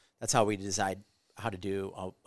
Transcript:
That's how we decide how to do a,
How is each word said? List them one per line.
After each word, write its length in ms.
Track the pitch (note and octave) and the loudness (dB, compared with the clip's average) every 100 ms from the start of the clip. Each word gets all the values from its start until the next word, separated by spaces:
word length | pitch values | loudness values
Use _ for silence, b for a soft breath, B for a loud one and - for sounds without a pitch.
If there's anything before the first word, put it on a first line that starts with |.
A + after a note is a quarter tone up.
| _ - | _ -8
That's 100 | A2+ | 2
how 100 | C3 G#2+ | 4 4
we 100 | G2+ | 2
decide 420 | G2 F#2+ G2 F#2+ - _ _ - | -2 0 0 -2 -10 _ _ -6
how 120 | A#2 | -4
to 80 | F#2+ | -2
do 340 | G2+ G2 F#2+ F#2+ | -2 -2 -2 -6
a, 120 | F#2 - | -10 -10